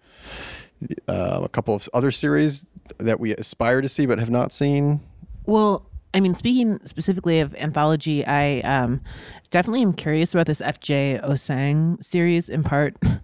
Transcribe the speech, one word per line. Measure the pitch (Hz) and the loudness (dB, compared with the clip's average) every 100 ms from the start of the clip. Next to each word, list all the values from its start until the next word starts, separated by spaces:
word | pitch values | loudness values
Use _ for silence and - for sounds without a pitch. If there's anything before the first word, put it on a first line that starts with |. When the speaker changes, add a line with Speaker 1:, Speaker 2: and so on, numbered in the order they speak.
| _ - - - - - - - - - - | _ -20 -18 -16 -14 -16 -18 -14 -10 -10 -4
Speaker 1:
uh, | 92 90 90 | -2 -2 -2
a | 90 | -4
couple | - 113 | -4 -2
of | 101 - | -2 -2
other | 123 135 | 0 0
series | - 147 147 151 143 - - - - | 0 0 2 2 -2 -8 -20 -20 -6
that | 113 110 | -2 -2
we | 113 | -2
aspire | - - - 117 131 | -4 -4 -2 2 2
to | 135 | 0
see | - 135 | 0 0
but | 107 | 0
have | 117 | 0
not | 120 - | 0 0
seen. | - 143 143 143 147 - - - - | 0 0 2 2 0 -4 -20 -18 -10
Speaker 2:
Well, | - 214 208 190 - - - | 0 2 2 0 -6 -18 -4
I | 185 | 2
mean, | 190 | 2
speaking | 175 233 247 226 196 - | 2 2 2 2 0 -6
specifically | - 185 185 170 160 | -6 -2 0 2 2
of | 139 - | 2 -2
Anthology, | 151 147 151 160 160 147 - | -4 2 2 2 0 -2 2
I, | 143 143 131 | 2 2 0
um, | - 135 123 135 - - - - - | 0 0 0 -2 -6 -16 -18 -20 -2
definitely | 175 180 247 | 0 2 2
am | 214 | 2
curious | 156 156 156 175 | 2 0 0 2
about | 175 160 | 2 2
this | 147 | 0
F | 151 - | -2 -6
J | - 139 139 123 | -2 0 2 0
Osang | 139 139 - 131 143 151 165 175 | -2 -2 -2 -2 2 2 2 -2
series | - 175 170 170 - | -2 2 2 2 0
in | 160 | -2
part. | - 143 143 - - - | 0 2 0 0 0 0